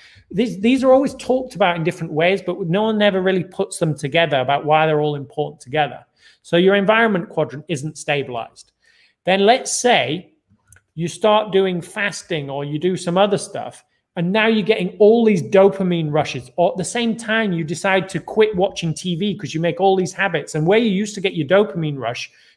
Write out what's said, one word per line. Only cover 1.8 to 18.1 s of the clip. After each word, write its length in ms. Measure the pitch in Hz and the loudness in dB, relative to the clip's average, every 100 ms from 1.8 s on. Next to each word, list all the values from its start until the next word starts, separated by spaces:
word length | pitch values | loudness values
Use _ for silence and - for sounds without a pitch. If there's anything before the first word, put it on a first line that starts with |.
| 160 | -2
different 260 | - 160 | -4 -6
ways, 300 | 156 175 196 190 | 0 0 0 -4
but 220 | 180 175 | -6 -2
no 160 | 190 | 0
one 180 | 220 214 | 0 2
ever 200 | 208 190 | 2 2
really 240 | 185 190 - | 0 0 -2
puts 340 | - 196 - | -6 -6 -2
them 160 | 160 147 | -4 -2
together 460 | 143 165 165 139 | -2 0 2 0
about 240 | 127 143 147 | 0 0 2
why 200 | 156 160 | 2 4
they're 140 | 151 | 2
all 160 | 151 147 | 0 -4
important 460 | 139 - 147 - | -8 -8 -8 -8
together. 440 | 123 151 143 - _ _ _ _ | -6 -2 -2 -6 _ _ _ _
So 160 | - 170 | -2 4
your 180 | 185 202 | 4 4
environment 540 | 196 220 226 185 - | 4 4 4 0 -4
quadrant 340 | - 151 135 147 | -4 -4 -6 -8
isn't 280 | 151 151 - | -6 -6 -8
stabilized. 760 | - 143 127 120 - _ - _ _ _ _ _ | -4 -4 -4 -8 -10 _ -20 _ _ _ _ _
Then 220 | - 196 196 | 0 2 4
let's 340 | 254 - - | 4 0 -2
say 540 | 240 190 123 170 - _ _ _ _ _ _ 156 | 2 2 0 -4 -10 _ _ _ _ _ _ -8
you 120 | 170 | -8
start 460 | - 214 214 214 | 0 2 2 2
doing 260 | 190 190 180 | 0 2 -2
fasting 680 | - 214 202 - - 160 139 | -6 -6 -6 -6 -8 -8 -6
or 160 | 139 143 | -8 -6
you 120 | 151 | -2
do 200 | 175 180 | -2 -2
some 200 | 175 175 | -2 2
other 200 | 202 196 | 2 0
stuff, 480 | - 131 120 - _ _ _ 180 | -4 -10 -10 -14 _ _ _ -6
and 140 | 175 | -2
now 160 | 214 220 | 0 2
you're 160 | 220 | 2
getting 340 | 196 214 185 - | 0 0 -2 4
all 260 | 208 233 | 6 6
these 200 | 220 185 | 4 2
dopamine 680 | 131 190 202 196 180 170 151 | 4 6 4 4 -2 -2 0
rushes. 380 | 151 135 131 - - | -2 -2 -6 -8 -2
Or 160 | 175 | 0
at 60 | 185 | -2
the 60 | |
same 320 | 165 240 233 233 | -6 -4 -2 -4
time, 380 | 214 226 214 | -2 -2 0
you 100 | 170 | -2
decide 460 | 160 165 196 190 | -4 -2 0 0
to 100 | 190 | 0